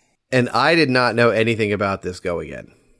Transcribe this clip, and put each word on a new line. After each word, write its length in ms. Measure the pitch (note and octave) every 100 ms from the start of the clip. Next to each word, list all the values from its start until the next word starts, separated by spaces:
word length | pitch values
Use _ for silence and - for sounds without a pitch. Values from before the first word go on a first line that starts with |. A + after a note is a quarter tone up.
| _ _ _
And 160 | B2+ B2
I 260 | A2+ C#3+ E3+
did 140 | C#3
not 260 | B2+ A#2+ A2+
know 140 | A#2+
anything 420 | G#2+ A2+ A2 G#2
about 300 | G2+ G2+ F#2+
this 180 | F2+ F2+
going 300 | F2+ E2+ D2
in. 240 | B1+ - _ _ _